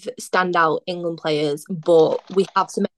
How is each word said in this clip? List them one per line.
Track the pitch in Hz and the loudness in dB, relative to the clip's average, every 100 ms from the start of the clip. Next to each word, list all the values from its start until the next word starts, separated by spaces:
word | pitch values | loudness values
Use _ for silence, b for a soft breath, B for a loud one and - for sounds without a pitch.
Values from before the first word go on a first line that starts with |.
| 208 - | -14 -14
standout | - 185 180 175 160 - - | -4 0 0 2 2 0 -4
England | 175 170 165 | -6 -6 -6
players, | 160 151 151 147 - | -4 -2 -2 -4 -8
but | 180 165 165 151 - - 185 | -6 2 4 4 2 -2 -2
we | 190 | 0
have | - 185 | 0 -2
some | - 202 | -2 -4